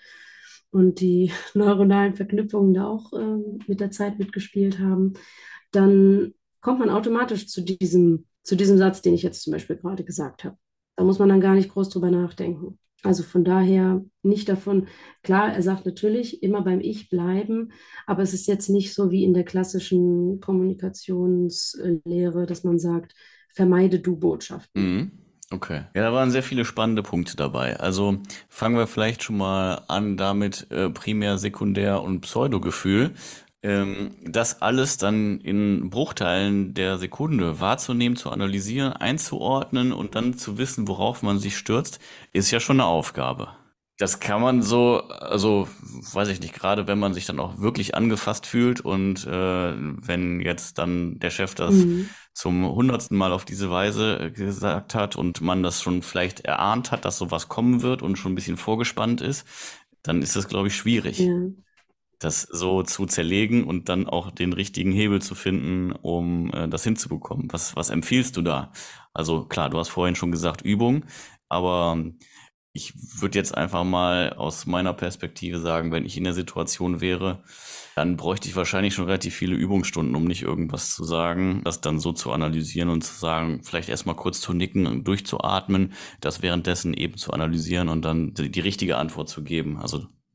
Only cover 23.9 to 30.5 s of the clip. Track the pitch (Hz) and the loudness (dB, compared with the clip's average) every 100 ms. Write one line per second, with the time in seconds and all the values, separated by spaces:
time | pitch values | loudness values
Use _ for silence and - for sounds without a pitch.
23.9 | 180 - 165 170 160 - - - - 95 | 4 0 0 0 0 -4 -14 -8 -2 0
24.9 | 92 175 - _ _ - 92 - 76 - | 0 -2 -8 _ _ -12 -10 -6 -8 -6
25.9 | 95 110 123 131 127 127 127 117 - 113 | 0 2 4 4 2 0 -2 -2 0 0
26.9 | 110 98 87 85 - 71 62 64 52 92 | 0 0 -2 -2 -2 -2 -2 -2 -2 -2
27.9 | 95 101 98 101 - - - 110 117 110 | 2 2 0 -4 -16 -18 -4 0 2 0
28.9 | - 110 117 - 107 95 95 92 87 - | 0 -2 -2 -4 -2 0 0 0 -2 -4
29.9 | 95 104 95 98 101 101 | -2 -2 -2 0 0 -2